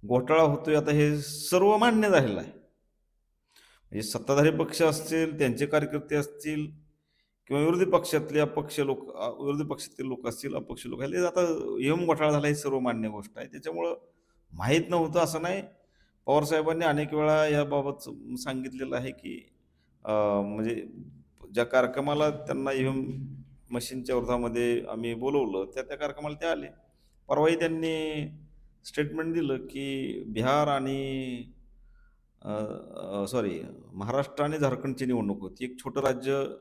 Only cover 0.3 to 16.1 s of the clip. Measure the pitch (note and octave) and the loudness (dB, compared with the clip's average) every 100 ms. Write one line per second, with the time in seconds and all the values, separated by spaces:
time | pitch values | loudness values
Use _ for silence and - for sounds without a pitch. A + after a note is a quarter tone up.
0.3 | D#3+ D#3+ D3 - D3+ D3+ D3 D3 D3 C#3+ | 6 6 4 2 2 4 4 4 2 -4
1.3 | - - F3+ G3+ G#3+ A#3+ A3 G#3+ F3 B2 | -10 2 6 6 6 6 6 6 6 4
2.3 | F#2+ - - _ _ _ _ _ _ _ | -2 -8 -16 _ _ _ _ _ _ _
3.3 | _ _ _ _ _ _ G#2 G#2+ A#2 - | _ _ _ _ _ _ -8 -4 -6 2
4.3 | C#3 D3 D3+ D#3+ - E3 D3+ - D#3+ D#3+ | 6 6 4 -2 4 4 4 -2 0 0
5.3 | D3+ C3+ A#2+ C#3+ D3+ D3 D3 C#3 D3 D3 | 2 0 2 2 2 0 -4 -2 -2 -2
6.3 | - D#3 D3+ D3+ - _ _ _ _ _ | -8 -6 -6 -8 -12 _ _ _ _ _
7.3 | _ _ C#3 D#3 F3+ F#3 F3 - D#3 D3+ | _ _ 2 4 4 4 4 4 0 2
8.3 | D3 D3 - D3 - C#3 C3 - - A2+ | 2 2 0 -4 -2 0 -2 -6 -8 -6
9.3 | - C#3 C#3+ D3+ - - - C3 B2 A#2+ | -4 -4 -2 -2 -6 -10 -8 -8 -4 -6
10.3 | A#2 C#3 C3 - B2 B2 A#2+ C#3 F3+ F3+ | -6 -6 -6 -8 -12 -10 -6 -4 0 2
11.3 | F#3 F3 D#3 G#2 G2+ C3 E3 E3+ D3+ D3+ | 2 2 0 -2 -2 0 2 2 4 4
12.3 | D3 D3 D3 C#3+ C3+ B2 A2+ A2 G#2+ G2+ | 4 2 0 0 0 0 0 -4 -6 -12
13.3 | - C#3+ C#3+ D#3 E3+ E3+ - - _ _ | -14 -14 -10 -10 -4 -4 -4 -10 _ _
14.3 | _ _ E2 G#2 D#3+ E3 F3 D#3+ E3+ D#3+ | _ _ -6 2 2 2 0 2 2 2
15.3 | D#3+ E3+ G3 - _ _ _ _ | 0 -2 -4 -8 _ _ _ _